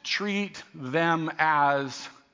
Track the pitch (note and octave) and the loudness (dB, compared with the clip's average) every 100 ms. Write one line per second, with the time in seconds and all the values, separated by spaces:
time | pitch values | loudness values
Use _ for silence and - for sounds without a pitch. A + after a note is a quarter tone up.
0 | - - G3+ G3+ G3+ - - D#3+ B2+ D3+ | -4 -4 0 -2 -2 -8 -18 -12 -2 0
1 | E3 E3 D#3+ - D#3 D3+ C#3+ C#3 C#3 - | 2 2 -2 0 2 4 4 2 -2 -8
2 | - - _ | -14 -18 _